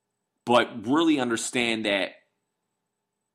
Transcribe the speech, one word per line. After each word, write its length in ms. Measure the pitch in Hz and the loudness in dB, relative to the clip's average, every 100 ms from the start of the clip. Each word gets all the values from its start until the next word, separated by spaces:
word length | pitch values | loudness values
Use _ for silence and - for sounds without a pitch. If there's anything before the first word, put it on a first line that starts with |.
| _ _ _ _ | _ _ _ _
But 420 | - 120 117 123 104 | 2 2 2 -4 -2
really 320 | 147 165 151 | 2 2 2
understand 680 | 123 113 - 127 117 110 107 | 0 -4 -4 -2 -2 -2 -2
that 240 | 98 90 - _ _ _ _ _ _ _ _ _ _ _ | -2 -4 -8 _ _ _ _ _ _ _ _ _ _ _